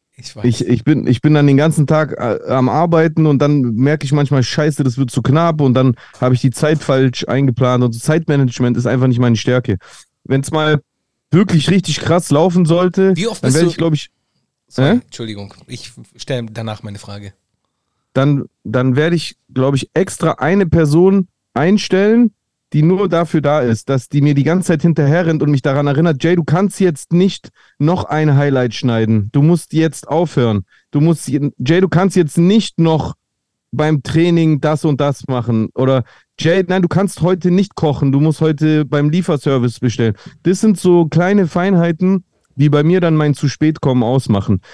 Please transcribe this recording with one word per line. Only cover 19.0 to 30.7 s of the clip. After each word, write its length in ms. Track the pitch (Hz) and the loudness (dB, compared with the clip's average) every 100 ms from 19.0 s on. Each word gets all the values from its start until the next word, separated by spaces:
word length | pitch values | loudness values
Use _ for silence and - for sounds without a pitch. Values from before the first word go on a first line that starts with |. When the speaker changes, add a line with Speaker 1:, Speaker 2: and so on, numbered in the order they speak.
| 156 175 | 0 -2
Speaker 2:
ich, 200 | - - _ | -4 -16 _
glaub 220 | - 131 139 | -4 -2 -2
ich, 140 | - | -4
extra 380 | 151 190 - 160 | -4 -4 -2 -4
eine 320 | - 151 196 185 | -2 0 0 2
Person 600 | 165 156 151 185 196 180 _ _ - | 2 2 4 4 2 -2 _ _ -2
einstellen, 760 | 160 208 - 185 202 233 233 - _ _ _ | 0 0 0 0 2 4 2 -2 _ _ _
die 80 | 147 | 0
nur 260 | 156 185 202 | 2 2 0
dafür 340 | 165 170 156 | -2 0 0
da 180 | 143 151 | 0 0
ist, 280 | 123 110 - | 0 -2 -2
dass 200 | 135 - | -4 -2
die 120 | 143 | 0
mir 120 | 143 | 2
die 100 | 143 | 2
ganze 240 | 139 175 180 | 2 0 0
Zeit 120 | 175 | 0
hinterher 460 | 175 160 143 160 170 | 2 2 2 2 0
rennt 160 | 160 | 0
und 80 | 151 | 0
mich 100 | 143 | 0
daran 240 | 147 139 143 | 0 -2 0
erinnert, 380 | 143 170 139 | 0 0 0
„Jay, 120 | 165 175 | 0 0
du 80 | |
kannst 360 | 156 160 202 - | 0 0 0 0
jetzt 340 | 185 151 - | -2 -2 -2
nicht 360 | 170 190 - - _ _ _ | 0 0 -2 -16 _ _ _
noch 280 | 147 180 - | -2 -2 -2
ein 300 | 151 156 139 | -2 2 2
Highlight 380 | 143 135 123 | 2 0 -2
schneiden. 560 | - 127 113 110 110 104 | -2 -2 0 0 0 0
Du 120 | 143 | 0
musst 300 | 151 170 - | 2 2 -2
jetzt 340 | 156 160 - - | -2 -2 -4 -4
aufhören. 580 | 156 175 - 120 104 92 | -2 -2 0 0 -2 -6